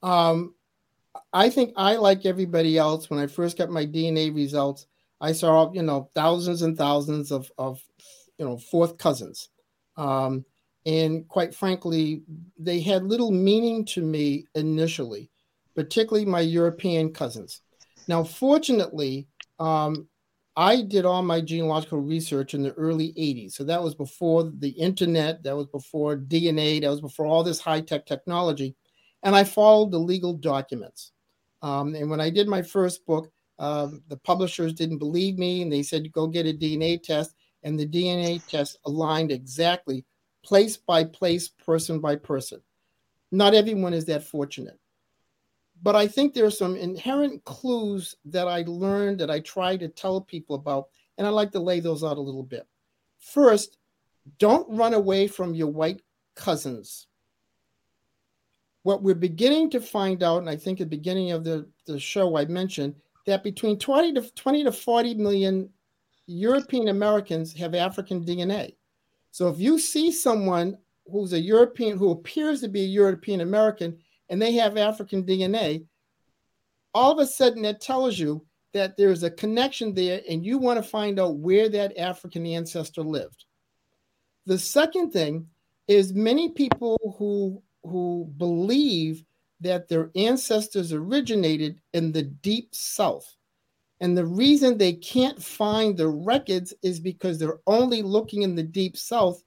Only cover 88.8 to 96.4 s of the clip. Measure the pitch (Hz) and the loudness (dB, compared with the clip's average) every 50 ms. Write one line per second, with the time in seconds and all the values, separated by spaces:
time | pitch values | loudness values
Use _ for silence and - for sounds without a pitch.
88.8 | 294 285 208 165 160 156 160 160 - _ _ _ _ _ _ _ 165 180 185 180 | 2 2 2 0 -2 -2 -4 -6 -10 _ _ _ _ _ _ _ -4 -4 -2 -4
89.8 | 175 _ 170 165 160 160 _ 185 196 226 254 262 - - 226 214 208 214 - 202 | -2 _ 0 0 0 -2 _ 0 2 2 2 0 0 0 0 0 0 -2 -4 -4
90.8 | 180 165 165 151 156 180 240 285 277 233 226 214 180 160 156 151 156 151 170 - | -4 -2 -4 -6 -4 -2 -2 -2 0 0 0 2 2 2 2 0 -2 -4 -6 -10
91.8 | _ _ - 175 165 165 156 160 147 139 139 - _ 190 214 233 226 _ - - | _ _ -4 -2 -2 0 0 -2 -4 -4 -8 -8 _ -4 -2 -2 -4 _ -12 -10
92.8 | - - - - 208 165 104 71 - - _ _ _ _ _ _ _ _ _ _ | -10 -10 -2 0 0 0 0 -4 -10 -18 _ _ _ _ _ _ _ _ _ _
93.8 | _ _ _ _ 180 180 175 180 170 165 170 190 240 277 294 285 285 254 240 214 | _ _ _ _ -2 0 2 2 0 0 0 2 6 6 6 6 6 4 4 4
94.8 | 202 180 175 170 - - - 254 254 269 285 - - - - - 214 208 214 220 | 2 2 0 -2 -8 -2 0 2 2 2 0 -6 -14 -16 -6 -4 -2 0 2 2
95.8 | 220 214 202 175 160 160 151 147 170 196 240 277 | 2 0 0 0 0 0 0 -2 -2 0 0 0